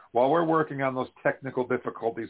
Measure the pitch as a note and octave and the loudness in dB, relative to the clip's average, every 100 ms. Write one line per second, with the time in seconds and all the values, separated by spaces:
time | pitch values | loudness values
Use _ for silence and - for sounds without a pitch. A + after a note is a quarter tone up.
0 | - A#2+ C3 E3 E3 D#3+ D#3 C#3 C3+ B2+ | -2 2 4 4 2 2 0 -2 -2 -2
1 | A#2+ - D3 - C3+ B2+ A#2+ B2 B2 - | -6 -2 -2 -2 -6 -4 -2 -2 -4 -4
2 | A2+ A#2 A2 | -6 -6 -8